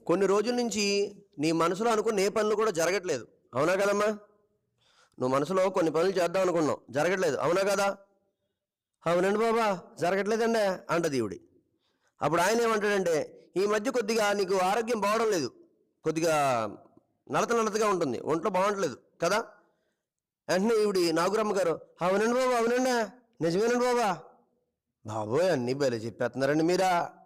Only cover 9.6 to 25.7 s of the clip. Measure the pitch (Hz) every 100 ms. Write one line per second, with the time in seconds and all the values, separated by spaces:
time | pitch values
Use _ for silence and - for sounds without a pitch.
9.6 | 220 185 - - 170 196 202 220 226 226
10.6 | 202 180 - 165 165 135 107 - - _
11.6 | _ _ _ _ _ _ 143 170 185 226
12.6 | 233 220 208 208 175 156 123 - - 175
13.6 | 202 214 214 247 208 226 208 202 180 196
14.6 | 180 220 226 233 202 220 226 190 123 -
15.6 | - _ _ _ 156 160 165 151 139 120
16.6 | 107 - - - _ _ - 143 214 233
17.6 | 220 208 214 185 151 113 - 160 220 180
18.6 | 196 196 165 110 _ _ 170 208 226 -
19.6 | _ _ _ _ _ _ _ _ - 175
20.6 | 214 220 208 190 170 160 180 214 214 196
21.6 | 175 151 - - 175 196 220 247 254 240
22.6 | 226 247 254 240 208 - _ - 165 180
23.6 | 233 247 247 240 220 165 - - _ _
24.6 | _ _ _ _ 110 110 107 131 185 147
25.6 | 120